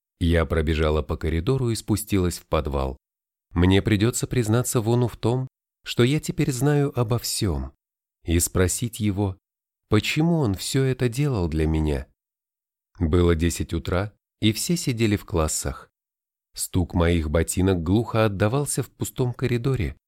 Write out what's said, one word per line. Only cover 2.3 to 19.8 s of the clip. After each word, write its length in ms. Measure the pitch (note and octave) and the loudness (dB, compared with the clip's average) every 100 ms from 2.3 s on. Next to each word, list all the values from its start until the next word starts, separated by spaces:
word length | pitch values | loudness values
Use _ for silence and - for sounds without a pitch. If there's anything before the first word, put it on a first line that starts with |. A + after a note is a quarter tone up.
| - | -2
в 80 | - | -4
подвал. 520 | D#2+ D2 C#2 C2+ C2 _ _ _ _ _ | -2 -2 -2 -4 -6 _ _ _ _ _
Мне 280 | F2 F#2 F#2+ | 2 4 4
придется 460 | - G2+ A2 - - | 4 2 2 -2 -4
признаться 540 | B2+ G#2+ A2+ B2 B2+ | -2 0 0 0 -2
Вону 260 | G#2+ A#2+ A#2+ | 0 0 0
в 80 | - | -2
том, 320 | A2 B2+ C3 _ _ _ - | -2 -2 -4 _ _ _ -6
что 180 | - | 0
я 160 | B2 D3+ | 2 2
теперь 320 | - F3 C#3+ | -2 -2 -2
знаю 460 | B2 C#3 D3 C#3+ B2 | 0 2 2 2 0
обо 180 | A2+ A#2 | -2 -2
всем, 540 | - - G#2 C#2+ C2 - _ _ _ _ - | -4 -2 -2 -2 -6 -12 _ _ _ _ -2
и 120 | E2 | 0
спросить 600 | - - F#2 - A#2+ - | 2 2 0 0 -6 -2
его, 380 | G#2 F#2+ G2+ F#2+ _ _ _ _ - | -2 0 -2 -4 _ _ _ _ 0
почему 520 | G#2+ - D3+ E3 E3+ | 0 2 0 2 2
он 160 | B2 F#2 | 0 -2
все 280 | - C3+ | -2 0
это 240 | C3 C3 B2 | 0 0 -2
делал 400 | A#2 D3 A#2 E2+ | 0 -2 0 0
для 180 | D#2 D#2 | 0 2
меня. 400 | D#2+ D#2 C#2 - _ _ _ _ _ _ _ _ - | 2 0 -2 -6 _ _ _ _ _ _ _ _ -4
Было 340 | E2+ F2 F2 E2 | 0 4 4 4
десять 380 | E2+ - D#2 | 0 -2 -4
утра, 380 | - - F2+ G#2 - _ - | -6 -2 -4 -4 -10 _ -2
и 100 | G#2 | 0
все 240 | G#2+ - F3 | 0 -2 -4
сидели 400 | - A2+ A2 G2+ | -2 -2 0 0
в 80 | |
классах. 640 | - F2 D#2 - D2 - - _ _ _ _ _ _ | -2 -2 -2 -2 -6 -8 -14 _ _ _ _ _ _
Стук 400 | - - F#2 F2 | -12 -4 -2 0
моих 360 | F#2+ E2+ F2 D#2 | 2 2 2 2
ботинок 520 | D#2+ E2 - F#2 F#2 | 0 0 0 2 2
глухо 440 | D#2+ G#2 A2+ A2+ A2 | 2 0 0 0 0
отдавался 580 | G2 G#2 C3+ C#3+ - | 2 0 0 -4 -4
в 60 | B2+ | -6
пустом 440 | - - - B2+ | -6 -8 -4 -4
коридоре. 640 | - A#2+ A#2+ C3+ B2+ | -2 -2 -2 -2 -2